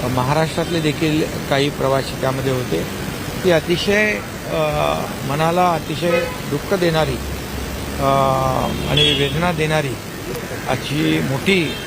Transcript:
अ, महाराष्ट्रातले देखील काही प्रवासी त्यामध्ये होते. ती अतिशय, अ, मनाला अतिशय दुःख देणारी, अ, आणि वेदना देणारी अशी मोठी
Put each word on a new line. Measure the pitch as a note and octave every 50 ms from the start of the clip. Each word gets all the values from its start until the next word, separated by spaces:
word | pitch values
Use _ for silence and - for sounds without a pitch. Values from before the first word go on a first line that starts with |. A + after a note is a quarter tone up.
| -
अ, | B2
महाराष्ट्रातले | B2+ B2+ B2 C3 D3 D#3 D#3+ D#3 - F3 E3 D#3+ F3 E3+
देखील | D#3 D3+ C#3 - E3+ D#3 D3+ D3+ E3 - - D#3 - -
काही | C#3+ C3+ C#3 C#3+
प्रवासी | C#3+ - C3+ C3 C3+ C3+ C3 - - -
त्यामध्ये | - C3 C3 C3+ C3 C3+
होते. | C3 B2+ B2 - - E3 - - - - - - - - - - - - -
ती | F#3
अतिशय, | E3+ D#3+ - - F3 D#3 - G#3 G3+ G#3 G#3+ G#3+ G#3 G#3 - - - - - -
अ, | E3+ E3 D#3 D3+ D3+ D3+ D3+ D3 D3 - - - - - - C3
मनाला | C3+ D3+ D#3+ E3 E3+ F3+ F3+ F3+
अतिशय | E3+ D#3 C#3 - D#3 C3 E3 F3 F3 E3+ F3 E3+ D#3+ - - C#3
दुःख | C3+ C#3+ - - G3+
देणारी, | F#3+ F3 E3+ D#3+ D#3+ D#3 C#3 - - - - - - - - - - - - - - - - - -
अ, | C#3 C3+ C#3 C#3 C3+ C3+ C3+ C3 C3 C3 C3 B2+ C3 C#3+ - - C#3+ C#3+
आणि | C#3 D3 D3+ D3 D3 C#3
वेदना | C#3+ C#3 C3+ D3+ E3+ F3+
देणारी | F3 D#3 D#3 D#3 D#3 D#3 D3 C3+ A#2 G#2 - - - - - - - - - - - - - -
अशी | C3 C3 - - C3+ D3 D#3+ D#3+ D#3 D#3+
मोठी | D#3+ C#3+ C3 C3+ B2+ F#3 G3 F#3 E3 C3+ A#2+ - -